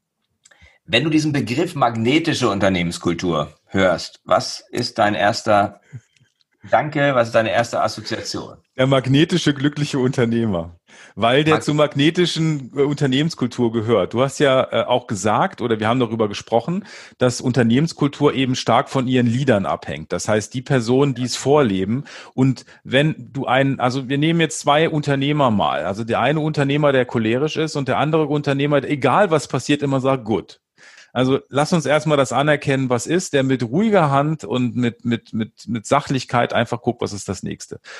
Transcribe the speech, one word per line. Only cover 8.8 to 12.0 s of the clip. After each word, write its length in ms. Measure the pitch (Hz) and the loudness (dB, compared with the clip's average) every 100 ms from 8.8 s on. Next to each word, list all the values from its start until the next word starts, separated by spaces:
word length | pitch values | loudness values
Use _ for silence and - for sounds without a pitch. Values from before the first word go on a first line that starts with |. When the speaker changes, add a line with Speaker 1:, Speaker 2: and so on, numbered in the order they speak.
| 131 | 2
Speaker 2:
magnetische, 640 | 135 127 139 165 175 - | 2 4 2 4 2 0
glückliche 460 | 139 143 147 143 143 | 0 -2 -2 -4 0
Unternehmer, 800 | 127 123 117 117 113 90 82 87 _ - - - | 0 0 0 0 0 -2 -4 -12 _ -20 -18 -2
weil 280 | 113 131 | 2 4
der 120 | 156 156 | 4 2
Speaker 1:
Mag- 80 | |
Speaker 2:
zur 120 | - 151 | 2 0
magnetischen, 960 | 147 143 | 0 2